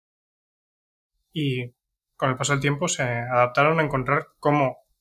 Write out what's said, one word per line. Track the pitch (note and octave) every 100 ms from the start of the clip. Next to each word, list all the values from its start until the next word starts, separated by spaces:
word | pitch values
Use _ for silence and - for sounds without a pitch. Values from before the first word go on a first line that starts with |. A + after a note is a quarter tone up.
| _ _ _ _ _ _ _ _ _ _ _ _ _
Y | E3 C#3+ B2 A#2+ - _ _ _ _
con | C#3
el | C3
paso | C3+
del | C#3+
tiempo | C#3+ C#3+ F3
se | -
adaptaron | B2+ A#2 A#2+ B2+ B2 C3 D3 E3
a |
encontrar | D3+ C3+ B2+ C#3+ D3+ _
cómo | D3+ D3 C3 - _ _